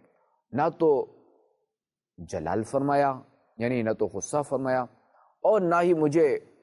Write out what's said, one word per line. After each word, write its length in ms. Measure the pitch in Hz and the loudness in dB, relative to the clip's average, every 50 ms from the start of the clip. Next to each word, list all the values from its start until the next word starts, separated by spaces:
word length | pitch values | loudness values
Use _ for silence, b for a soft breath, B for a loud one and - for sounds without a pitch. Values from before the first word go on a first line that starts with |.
| _ _ _ _ _ _ _ _ _ _ | _ _ _ _ _ _ _ _ _ _
نہ 100 | - 120 151 165 - - | -4 -2 -2 -2 0 2
تو 360 | 165 160 147 131 113 - - _ _ _ _ _ _ _ _ _ _ _ _ _ _ _ _ _ _ _ _ - | 2 2 4 2 0 -4 -8 _ _ _ _ _ _ _ _ _ _ _ _ _ _ _ _ _ _ _ _ -18
جلال 460 | 85 82 - 90 78 80 90 110 110 | -14 -10 -8 -8 -6 -4 -4 -4 -4
فرمایا، 560 | - - 139 139 143 143 143 143 139 135 127 - _ _ _ _ _ _ - | -4 -4 -4 -2 0 0 2 2 0 -2 -6 -10 _ _ _ _ _ _ -6
یعنی 240 | 113 120 127 123 | -4 -2 -2 0
نہ 100 | 113 110 | 0 -2
تو 140 | 107 - 110 | -2 -2 -2
غصہ 360 | 92 - 98 87 - - 147 | -4 -4 -6 -8 -4 -4 -4
فرمایا، 440 | 147 - 143 127 135 131 127 127 123 120 _ _ b b b b b b b b - | -4 -2 -4 -4 -2 -2 -2 -2 -4 -6 _ _ b b b b b b b b 0
اور 180 | 180 214 214 | 2 2 2
نہ 140 | 185 170 170 170 | 2 2 2 2
ہی 120 | 175 180 175 | 2 2 2
مجھے 460 | 160 156 151 139 165 160 143 120 - - - _ _ | 2 2 2 4 4 4 4 2 0 -4 -8 _ _